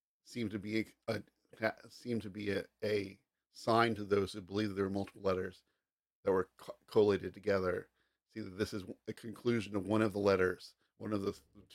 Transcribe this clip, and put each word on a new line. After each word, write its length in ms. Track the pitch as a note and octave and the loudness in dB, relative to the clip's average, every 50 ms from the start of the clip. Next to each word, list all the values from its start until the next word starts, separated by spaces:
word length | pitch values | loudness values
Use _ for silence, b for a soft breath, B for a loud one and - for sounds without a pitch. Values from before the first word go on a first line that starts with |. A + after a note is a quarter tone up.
| _ _ _ _ _ | _ _ _ _ _
seem 240 | - - B2 A2+ G2 | -12 -8 -6 -4 -4
to 100 | G#2+ G#2 | -4 -6
be 260 | F#2 G#2 G#2+ A2 G#2 - - _ _ | -4 -2 -2 -2 -2 -2 -6 _ _
a, 60 | - G#2+ G#2 - _ _ _ _ _ - - | -6 -6 -6 -6 _ _ _ _ _ -6 -2
a, 100 | A2 A2 - - - A#2 | -2 -2 -2 -4 -12 -20
seem 300 | - - - B2 A#2 A2 | -20 -12 -6 -4 -4 -4
to 80 | G#2 G#2 | -4 -6
be 220 | F2+ G#2 G2+ G2+ | -8 -6 -4 -2
a, 120 | G2 G2 - - _ _ - | -2 -2 -4 -6 _ _ -2
a 340 | G#2 G#2+ G#2 G2 F#2+ G2 - _ _ _ _ _ _ - | 0 0 0 -2 -4 -10 -18 _ _ _ _ _ _ -20
sign 420 | - - A#2+ A2+ A2+ A#2 A#2 A2 | -6 0 2 4 4 4 4 2
to 80 | G2+ G#2 | -2 -2
those 300 | F#2+ G2+ G2+ G2 F#2 - | 0 2 2 2 0 -4
who 80 | G#2+ | -8
believe 280 | F#2 E2+ G2 G#2 A2 G#2 | -8 -4 -2 -2 -2 -2
that 60 | F#2+ | -2
there 100 | G2 G2 | -2 -2
are 60 | F#2+ | 0
multiple 300 | G2 G2 G2 - - A2 G2+ | -2 -2 -4 -6 -8 -4 -2
letters 400 | F#2+ F#2 F#2 F#2 F#2 - - _ _ _ _ _ _ _ _ _ _ _ _ - | -2 0 0 -2 -6 -10 -16 _ _ _ _ _ _ _ _ _ _ _ _ 0
that 60 | G2+ | 2
were 180 | F#2 F#2+ F2+ - _ | 2 2 2 -2 _
co-, 180 | - - - - _ _ | -18 -18 -18 -18 _ _
collated 460 | - - A2+ G#2 G#2 G2 F2+ F#2 F#2 - | 2 6 6 6 8 6 4 0 -4 -8
together. 540 | G#2 F#2+ G2+ G2 F#2+ F#2 F2+ F2+ G2+ - - _ _ _ _ _ _ _ _ - | -4 0 0 2 2 2 0 0 -2 -4 -10 _ _ _ _ _ _ _ _ -12
See 60 | A2+ | -12
that 180 | G#2 G2 F#2 | -10 -8 -4
this 160 | F#2+ G#2 - A2 | -4 -2 -2 -4
is 100 | G#2 F#2 - - - _ - | -6 -8 -10 -14 -14 _ -12
a 40 | G#2+ | -12
conclusion 600 | - - A2+ G#2 - - A#2+ A#2+ A#2 G2 G2+ G2+ | -10 -12 -12 -10 -4 0 0 0 0 0 -2 -4
of 120 | G2+ F2+ | -4 -2
one 140 | F#2+ G#2+ A2 | 2 2 2
of 120 | A2+ G#2+ F#2 | 2 2 0
the 60 | G2+ | 2
letters, 540 | G2+ G2+ G2 F2+ F#2 F2+ F2+ - - - - _ _ _ _ - | 4 4 6 6 4 2 0 -2 -10 -18 -20 _ _ _ _ -12
one 120 | G#2 G#2+ | -8 -6
of 100 | G#2+ G2+ | -4 -2
the 120 | G2 G2+ F#2+ | -2 -4 -6
th-, 320 | - - _ _ G#2 G2 - | -6 -10 _ _ -20 -20 -20